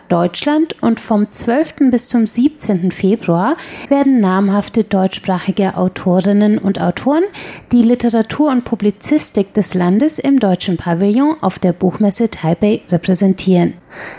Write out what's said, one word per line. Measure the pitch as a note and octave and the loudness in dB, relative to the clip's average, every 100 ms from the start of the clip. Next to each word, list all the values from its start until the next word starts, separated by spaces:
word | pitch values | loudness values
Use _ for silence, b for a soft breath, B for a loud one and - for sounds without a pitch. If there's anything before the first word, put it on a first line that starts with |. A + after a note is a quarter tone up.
| - | -2
Deutschland | F3 F3 F3 - D4+ D#4+ - | 0 0 -2 -2 0 -2 -2
und | A#3 A3 | -2 -2
vom | - G#3+ G#3 | -2 -2 -2
zwölften | - - A#3+ D#4+ - C4+ | -4 -2 -2 -2 0 2
bis | A#3+ - | 2 0
zum | A#3+ A3 | 0 0
siebzehnten | - C4+ - - F#3+ F#3 | 0 0 0 -2 0 -2
Februar | - F#3+ G#3+ - E3+ G3+ E4+ B B - | 0 0 0 0 0 0 -2 B B -2
werden | C#4 C#4 C4 | 2 4 4
namhafte | F#3+ F#3 G3+ G3+ G3 - | 4 2 2 0 0 -2
deutschsprachige | G#3+ G3 F#3+ - - F#3 - F#3+ F#3+ - | 0 0 0 -2 -4 -4 -2 -2 -2 0
Autorinnen | F3+ - - F3+ F#3 G3+ G#3+ G#3+ | -2 -2 0 2 2 2 2 2
und | G3 G3 | 0 -2
Autoren | F3 - B3 D4+ G4 B B B - | -2 -2 0 0 0 B B B 0
die | A#3+ | 2
Literatur | A3+ A#3+ A#3+ A3+ A3 - D4+ | 4 2 2 0 -2 0 0
und | B3+ | 0
Publizistik | A#3+ G#3 G#3 G3+ - D4+ - - G3 | -2 -2 -2 -2 -2 -2 0 -2 -2
des | - F#3 | -2 -2
Landes | F#3 F3 G3 D4 D#4 | 0 2 2 2 0
im | C4+ C#4 | 0 2
deutschen | G#3 F3 - E3+ | 2 0 0 -2
Pavillon | - E3+ G3+ A3 D4 D#4+ | -2 0 2 2 2 0
auf | F#3 - | -2 0
der | F#3 | -2
Buchmesse | F3+ F#3 - G#3 - A#3 | 0 -2 0 0 0 -2
Taipei | - D#3+ F3 G#3 A3 - | -2 -2 0 0 0 -2
repräsentieren. | F3 - F#3 G3 F#3+ - F3+ E3+ - B B B | -2 0 0 2 0 2 2 2 -2 B B B